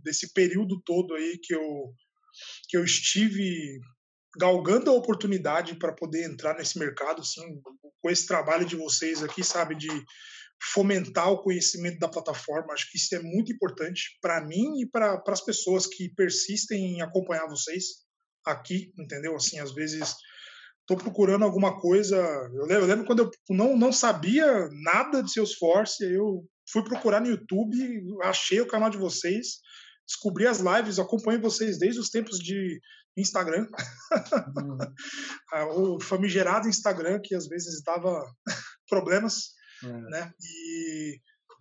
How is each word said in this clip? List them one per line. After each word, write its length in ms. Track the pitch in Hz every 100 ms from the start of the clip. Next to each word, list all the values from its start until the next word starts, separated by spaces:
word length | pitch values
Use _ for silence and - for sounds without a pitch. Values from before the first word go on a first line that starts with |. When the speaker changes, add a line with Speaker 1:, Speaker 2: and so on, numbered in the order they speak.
Speaker 1:
desse 300 | 147 147 -
período 480 | - 180 180 202 185
todo 300 | - 170 180
aí 240 | 160 165 175
que 120 | -
eu, 400 | 160 156 143 131 123 _ _ _ - - - -
que 80 | 180
eu 80 |
estive 960 | 175 - - 190 220 196 190 170 147 135 123 _ _ _ _ 180
galgando 540 | 180 180 156 226 269
a 40 |
oportunidade 840 | 247 240 214 202 190 147 156 170 170
pra 140 | 165
poder 320 | 160 160 156
entrar 320 | 165 131 156 160
nesse 220 | 160 170
mercado, 440 | 151 - 143 165
assim, 380 | 165 - 165 147 135 - - _
com 80 | 170
esse 160 | 180 -
trabalho 400 | 175 151 165 175
de 80 |
vocês 480 | 170 156 - 160 156
aqui, 220 | 151 -
sabe, 320 | 180 175 160 156
de 120 | 156 151 - - - - - - -
fomentar 580 | - 196 196 143 - 180
o 120 | 190
conhecimento 560 | 196 180 - 175 175 165
da 100 | 160
plataforma. 640 | 165 156 139 - 151 160
Acho 180 | 143 -
que 60 | 185
isso 180 | -
é 60 | 175
muito 320 | 165 185 226
importante 680 | 226 190 - 160 180 - -
pra 240 | 180 165
mim 360 | 151 170 269 294
e 80 | 254
pra, 300 | 233 214 190
pras 260 | - 196
pessoas 420 | - - - 185 180
que 220 | - 180
persistem 840 | - 180 - - 208 - 208 185 170
em 60 |
acompanhar 440 | 165 185 180 160 160
vocês 580 | 147 - 180 185 - _ _ _ _
aqui, 480 | - 143 - 185 - 180
entendeu? 360 | 147 143 160 151
Assim, 220 | - 156
às 140 | 139
vezes 420 | 131 156 156 151 - - - - - - _ -
tô 100 | 185
procurando 480 | 220 185 196 196
alguma 360 | 208 185 190 190
coisa. 360 | 175 190 196 190
Eu 500 | 175 143 123 127 151
le-, 80 |
eu 120 | 202 185
lembro 180 | 214 220
quando 140 | 233
eu 100 | 226 - -
não, 260 | 190 240 254
não 160 | 247
sabia 760 | - 240 180 170 269 311 226 160
nada 520 | 147 156 190 294 285
de 100 | 196
Salesforce, 680 | 220 208 - 165 185 214 -
eu 420 | 190 185 214 185 170 _ -
fui 120 | 220
procurar 380 | 220 247 226 202
no 80 | 240
YouTube, 480 | 208 226 185 220 247 262 226 180 202
achei 380 | 185 190 - 202
o 60 | 240
canal 240 | 214 220
de 80 | 208
vocês, 600 | 185 - 175 208 247 - - - - _ -
descobri 400 | - 208 170 233
as 120 | 214
lives, 400 | 180 208 214 190
acompanho 420 | 180 226 214 226
vocês 380 | 220 - 220 170
desde 220 | 185 240
os 100 | 220
tempos 280 | 226 220 185
de 420 | 170 196 185 170 - - _ -
Instagram. 500 | 190 190 175 165 226 - - - - 302 - 269 - -
Speaker 2:
Uhum. 220 | 143 131
Speaker 1:
<laughs> 160 | 143 - 143 - - - -
Ah, 140 | 156 151
o 320 | 165 190 170
famigerado 680 | - 185 196 185 180 208 220
Instagram, 520 | - 208 185 165 202
que 120 | 196
às 120 | 180 151
vezes 360 | 170 175 156
dava 420 | 147 170 180 170 131 - -
<laughs> 420 | - - - -
problemas, 640 | 202 185 190 220 - - - - -
Speaker 2:
É. 20 | 123 117 113
Speaker 1:
né? 220 | 156 175 -
E, 800 | 165 165 165 165 160 156 151 135 _ _ _ -